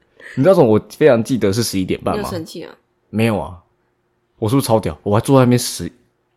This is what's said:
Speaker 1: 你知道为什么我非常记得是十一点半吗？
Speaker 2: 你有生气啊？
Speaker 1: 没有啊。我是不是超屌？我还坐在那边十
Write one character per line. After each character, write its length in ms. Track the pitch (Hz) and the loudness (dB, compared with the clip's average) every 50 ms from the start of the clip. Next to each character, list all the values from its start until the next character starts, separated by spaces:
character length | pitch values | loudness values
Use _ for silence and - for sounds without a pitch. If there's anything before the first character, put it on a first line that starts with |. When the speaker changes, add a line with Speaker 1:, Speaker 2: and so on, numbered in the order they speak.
| _ _ _ _ - - - | _ _ _ _ -20 -8 -4
Speaker 1:
你 80 | 127 135 | 0 2
知 60 | 180 | 4
道 20 | |
为 40 | 196 | 6
什 60 | 175 | 6
么 60 | 147 | 4
我 120 | 113 107 107 - - | 4 4 2 0 -2
非 180 | - - 151 | -2 2 4
常 160 | 147 123 113 110 | 4 4 2 0
记 140 | - 135 | -2 -2
得 140 | 110 104 98 | -2 0 0
是 100 | 95 120 | 0 -2
十 180 | 113 - - 98 | -4 -4 -4 -4
一 60 | 92 | -4
点 140 | - 101 - | -4 -6 -6
半 140 | - - 92 | -4 -6 -6
吗？ 60 | 214 | -6
Speaker 2:
你 40 | 202 | -6
有 60 | - | -8
生 140 | - 170 160 | -8 -10 -12
气 180 | - - 175 - | -12 -16 -18 -18
啊？ 120 | - - _ _ _ _ _ _ _ | -18 -20 _ _ _ _ _ _ _
Speaker 1:
没 160 | - 104 113 | -4 -2 -2
有 140 | 117 107 92 | -2 -2 -4
啊。 200 | 73 - 87 87 _ _ _ _ _ _ _ _ _ _ _ _ _ _ _ - | -6 -10 -14 -18 _ _ _ _ _ _ _ _ _ _ _ _ _ _ _ -6
我 80 | 117 | -4
是 80 | 107 127 | 0 0
不 60 | 139 | 0
是 60 | - | 0
超 120 | - 113 110 | 0 0 0
屌？ 180 | - 87 76 - - | 0 -4 -8 -8 -4
我 120 | 104 104 | -2 -2
还 60 | 113 | 0
坐 180 | - - 139 131 | 2 2 4 4
在 60 | 127 | 4
那 40 | 123 | 4
边 80 | 123 120 | 2 0
十 320 | - - - - 87 82 - _ _ _ _ _ _ _ _ | -2 -4 -10 -10 -12 -12 -14 _ _ _ _ _ _ _ _